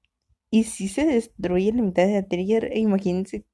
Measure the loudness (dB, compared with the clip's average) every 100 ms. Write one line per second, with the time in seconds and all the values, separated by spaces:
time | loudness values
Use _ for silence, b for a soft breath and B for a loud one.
0 | _ _ _ _ 0 0 0 -4 -6 0
1 | 2 2 -2 -6 -2 0 0 0 0 2
2 | 2 2 -2 -2 0 0 0 -2 2 2
3 | 0 -2 -4 -8 -12